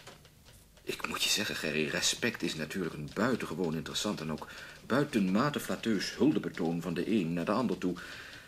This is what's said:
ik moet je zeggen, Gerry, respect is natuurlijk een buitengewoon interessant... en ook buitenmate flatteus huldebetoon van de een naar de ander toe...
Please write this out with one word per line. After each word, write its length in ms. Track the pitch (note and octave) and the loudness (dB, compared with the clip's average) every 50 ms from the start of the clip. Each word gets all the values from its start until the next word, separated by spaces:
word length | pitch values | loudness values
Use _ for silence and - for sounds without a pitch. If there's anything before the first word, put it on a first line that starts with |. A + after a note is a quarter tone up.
| - - - - - - - - - - - - - - - - - | -14 -18 -20 -20 -20 -20 -20 -20 -20 -20 -20 -20 -20 -20 -20 -20 -8
ik 240 | - - - - - | -8 -6 -4 -4 -4
moet 160 | - - - | -2 0 2
je 60 | - | 2
zeggen, 260 | - G2 G#2 - D#2 | 4 2 2 0 -2
Gerry, 320 | - - D#2+ D2 D#2 D#2 C#2+ | -2 -2 0 2 2 2 2
respect 540 | - F2+ - - - - - A#2+ - - - | 2 2 2 2 2 2 0 -2 -2 0 -2
is 120 | E2+ D#2 | -2 -2
natuurlijk 380 | D#2 D#2 D#2 - G2 F2+ D#2+ D2+ | -2 -6 -4 -2 -2 -2 -2 -2
een 160 | D2+ D2 C#2 - | -6 -8 -6 -2
buitengewoon 640 | - G#2+ C3+ A#2+ G2 - - D#2 D2+ F#2 E2 D#2 | 0 2 2 2 0 -2 -4 -4 -2 0 0 0
interessant... 460 | D#2+ D2 D2 C#2+ - - G#2+ G2+ D#2 | -2 -4 -4 -4 -2 -2 -2 -2 -2
en 100 | D#2 D#2 | -2 -4
ook 160 | D#2 D2+ - - - - - - - - - | -4 -6 -6 -10 -14 -14 -14 -16 -16 -16 -4
buitenmate 760 | - A2+ C3+ D3 C#3+ - A2 F#2+ F#2 F#2+ G#2+ C#3 D3 C#3+ A#2 | 0 2 2 2 2 2 2 4 4 4 4 4 4 2 -2
flatteus 560 | - - - - - A2+ A2 F2+ - - - - | -2 -2 -4 -2 0 0 2 2 0 -2 2 4
huldebetoon 640 | A2 - - - - E2+ - - F2+ D#2+ E2+ E2+ | 6 6 6 4 0 -2 -4 0 0 2 2 0
van 120 | E2 F2+ E2 | 0 -2 -2
de 140 | D#2+ - - | -2 0 2
een 240 | G#2 A2 E2+ D#2+ E2+ | 4 4 4 4 2
naar 120 | F2 E2 | 0 2
de 60 | - | 2
ander 260 | G#2 A#2 B2+ G2 F#2 - | 2 2 2 2 0 2
toe... 180 | - F2+ F2 - - - - - - - - - - | 2 0 0 0 -6 -12 -12 -14 -14 -14 -16 -16 -18